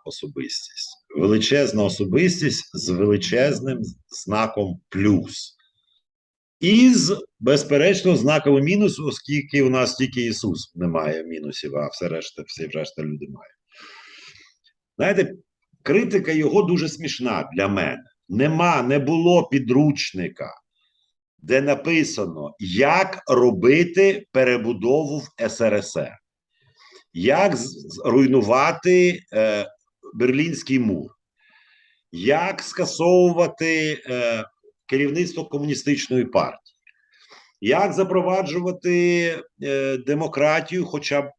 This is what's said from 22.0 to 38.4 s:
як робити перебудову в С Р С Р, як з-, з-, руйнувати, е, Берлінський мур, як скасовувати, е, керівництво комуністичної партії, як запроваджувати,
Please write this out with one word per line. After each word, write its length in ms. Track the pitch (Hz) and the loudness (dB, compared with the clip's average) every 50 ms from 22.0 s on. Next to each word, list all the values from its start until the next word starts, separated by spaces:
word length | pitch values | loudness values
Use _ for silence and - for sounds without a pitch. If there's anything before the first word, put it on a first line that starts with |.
| 139 - - - 101 87 80 78 73 73 - - | 0 0 -2 -6 -6 -6 -8 -10 -12 -14 -12 -12
як 640 | 104 90 87 107 135 143 160 185 190 190 - - - - | -10 -4 0 2 2 4 4 2 2 0 -4 -8 -4 0
робити 1000 | 131 123 123 123 107 90 101 123 143 165 175 175 - 185 196 196 185 139 - _ | 4 4 6 4 4 4 4 4 4 4 4 2 2 2 4 4 2 0 -4 _
перебудову 840 | - 131 131 123 123 120 107 117 117 92 101 120 135 156 156 139 151 147 | 0 0 2 2 2 0 -2 -4 -4 -2 -2 0 0 0 0 -2 -6 -8
в 120 | 127 - _ - | -8 -10 _ -6
С 200 | 117 110 - - | -6 -6 -2 -2
Р 120 | 113 110 104 | 0 0 0
С 240 | 104 95 - - 82 | 0 -2 -4 -6 -8
Р, 200 | 73 - - - _ _ _ _ _ _ _ _ _ _ _ _ _ _ - - _ _ - | -8 -8 -10 -18 _ _ _ _ _ _ _ _ _ _ _ _ _ _ -20 -20 _ _ -10
як 420 | 82 90 120 143 175 202 202 156 | -2 0 2 2 4 2 0 0
з-, 320 | 117 117 - - - - - | -2 -6 -10 -12 -14 -16 -14
з-, 140 | - - - | -12 -6 -2
руйнувати, 1120 | - 123 135 135 127 131 131 104 101 120 131 143 165 165 - - 180 180 180 180 180 175 175 - _ - | 2 4 4 4 4 4 2 2 2 2 2 2 0 -2 -2 0 2 4 4 4 4 0 -2 -8 _ -2
е, 320 | 110 110 110 104 104 98 - - _ _ _ _ _ - - - | 0 0 2 0 -2 -4 -6 -12 _ _ _ _ _ -20 -12 -4
Берлінський 680 | 110 123 127 131 139 156 170 151 - - - 131 131 | -2 -2 0 0 0 -2 -2 -4 -8 -6 -2 -2 0
мур, 320 | 117 107 92 78 71 - _ _ _ _ _ _ _ _ _ _ _ _ _ _ _ _ _ _ _ _ | 0 0 -2 -4 -6 -10 _ _ _ _ _ _ _ _ _ _ _ _ _ _ _ _ _ _ _ _
як 500 | 82 85 92 123 143 160 175 196 190 180 | -12 -4 0 0 0 0 0 -2 -6 -8
скасовувати, 1400 | - - - - 170 - - - 160 175 180 180 180 180 170 170 175 147 - - 160 160 160 160 156 156 151 - - 131 | -10 -10 -6 -6 -6 -4 -4 0 2 4 6 6 6 6 4 2 0 0 -2 -4 -2 -2 0 0 0 -2 -4 -6 -8 -8
е, 360 | 127 123 120 117 113 110 110 - _ _ _ _ _ _ _ | -4 -2 -2 -2 -2 -4 -6 -10 _ _ _ _ _ _ _
керівництво 600 | - 135 135 143 139 147 170 180 170 - 165 143 | -2 -2 0 0 0 -2 -2 -4 -4 -6 -8 -8
комуністичної 800 | - - 143 143 151 139 - - 147 143 139 - - 131 127 123 | -6 -6 -6 -4 -4 -4 -4 -2 -2 -2 -2 -2 -2 0 0 0
партії, 500 | 127 - 92 76 64 62 - _ _ _ _ _ _ _ _ _ _ _ _ _ _ - - _ _ _ _ | 0 0 -2 -2 -2 -4 -12 _ _ _ _ _ _ _ _ _ _ _ _ _ _ -20 -20 _ _ _ _
як 320 | 92 110 139 175 202 196 175 | 0 0 2 2 2 0 0
запроваджувати, 1300 | 190 190 - 180 185 180 180 185 190 | -2 -2 0 0 0 0 0 0 -2